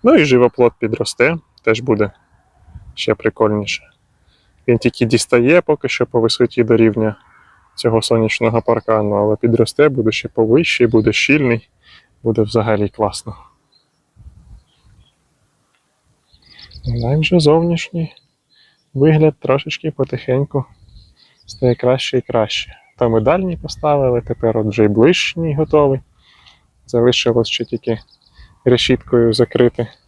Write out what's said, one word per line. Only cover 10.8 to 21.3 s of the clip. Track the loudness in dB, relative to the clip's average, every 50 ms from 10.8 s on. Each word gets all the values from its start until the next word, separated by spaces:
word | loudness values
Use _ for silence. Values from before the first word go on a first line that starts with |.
| 0
буде | 2 2 2 2 2 0
щільний, | 0 0 0 0 0 2 0 -2 -2 -4 _ _ _ _ _ -20 -20 _ _ _ _ -4
буде | -4 0 0
взагалі | -2 0 0 -2 0 0 0 0 -2 -4
класно. | _ -4 -4 -4 -4 -8 -14 -14 -18 -18 -20 _ _ _ _ _ _ _ _ _ _ _ _ _ _ _ -20 -20 _ -20 -20 -20 -20 -20 _ _ _ _ _ _ _ _ _ _ _ _ _ _ _ _ _ _ _ _ _ _ _ _ _ _ _ _ _ _ _ _ _ _ _ _ _ _ -20 -20 -20 -20 -20 -12 -8
Ну, | -6 -6 -4 -2 -2 0
і | 0
вже | 0 2 2 4
зовнішній | 4 4 4 4 2 0 -2 -4 -6 -8 -6 -8 -8 -8 -10 _ _ _ _ _ _ _ _ _ _ _ _ _ _ _ _
вигляд | 2 2 4 4 4 4 2 2 _
трошечки | -2 -2 -2 -2 -2 -8 -12 -8 -8 -10
потихеньку | -6 -6 -6 -6 -6 -10 -4 -2 -2 -2 -2 -2 -4 -6 -6 _ _ _ -20 _ -20 -20 _ _ _ _ _ _